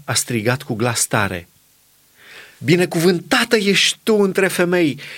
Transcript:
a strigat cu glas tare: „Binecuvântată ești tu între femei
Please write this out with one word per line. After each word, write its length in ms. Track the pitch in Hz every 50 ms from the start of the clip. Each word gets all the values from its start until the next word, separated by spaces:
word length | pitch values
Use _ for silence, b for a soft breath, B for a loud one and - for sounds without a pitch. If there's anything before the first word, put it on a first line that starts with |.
| -
a 100 | - 120
strigat 500 | - - - 123 113 101 120 123 143 -
cu 100 | - 120
glas 320 | 101 120 123 113 - -
tare: 420 | - - 113 101 92 92 87 85 _ _ _ _ _ _ _ _ _ _ _ _ _ B B B B B B B B B
„Binecuvântată 960 | B 117 123 170 175 180 175 - 165 160 190 185 170 - - - 247 233 - 240
ești 420 | 220 196 202 190 - - - - - -
tu 120 | 226 220
între 320 | 208 202 190 175 202 190
femei 520 | 175 - - 180 175 180 175 170 143 123 147 B B B